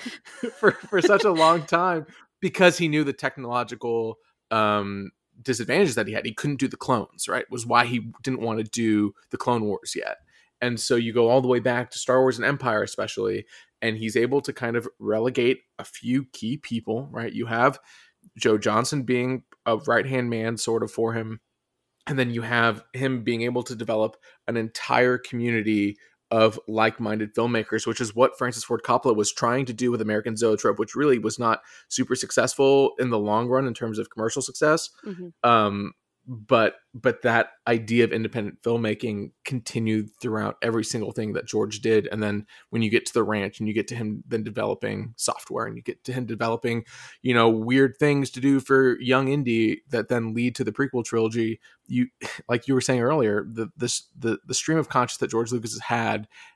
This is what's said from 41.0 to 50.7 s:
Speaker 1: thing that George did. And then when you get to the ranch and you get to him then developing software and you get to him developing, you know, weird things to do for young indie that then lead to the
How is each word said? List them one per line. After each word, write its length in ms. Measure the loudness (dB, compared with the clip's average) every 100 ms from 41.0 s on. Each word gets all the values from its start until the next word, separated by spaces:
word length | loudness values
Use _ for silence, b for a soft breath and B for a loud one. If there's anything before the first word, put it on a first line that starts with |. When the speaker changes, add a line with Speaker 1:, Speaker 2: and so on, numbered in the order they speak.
| -6
Speaker 1:
thing 220 | -6 -4
that 120 | -6 -4
George 360 | -2 -2 -2
did. 260 | 2 2 2
And 160 | -2
then 220 | -2 -4 -8 b b
when 120 | -2
you 80 | 0
get 160 | 0 0
to 60 |
the 120 | 0 0
ranch 340 | 0 -2 -4
and 80 | -4
you 60 |
get 160 | -2 -4
to 60 | -6
him 280 | -6 -8 -6
then 160 | -6
developing 720 | -4 -4 -4 -4 -4 -6 -8 -6
software 480 | -6 -6 -6 -6 -6
and 100 | -8
you 80 |
get 220 | -12 -10 -8
to 80 |
him 120 | -6 -6
developing, 600 | -4 -2 -2 -2 -4 -6 B B B
you 100 | 2
know, 160 | 6 6
weird 480 | 4 4 4 4 4
things 300 | 2 2 0
to 80 | 0
do 220 | 2 2
for 360 | 4 6 6 2
young 260 | 2 2 2
indie 520 | 0 2 2 2 0 -2
that 180 | -2 0
then 260 | -2 -2
lead 220 | -2 -2 -2
to 80 |
the 80 | -4